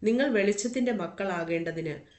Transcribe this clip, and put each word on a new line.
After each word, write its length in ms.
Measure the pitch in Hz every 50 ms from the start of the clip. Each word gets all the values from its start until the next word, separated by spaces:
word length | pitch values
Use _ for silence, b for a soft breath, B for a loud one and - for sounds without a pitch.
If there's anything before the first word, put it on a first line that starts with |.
നിങ്ങൾ 260 | 202 214 233 247 285 294
വെളിച്ചത്തിന്റെ 640 | 233 208 196 202 208 202 - 240 240 269 247 247
മക്കളാകേണ്ടതിന് 1000 | 226 196 170 165 - - 196 196 180 170 165 165 170 165 165 165 160 165 165 156 143 - B B B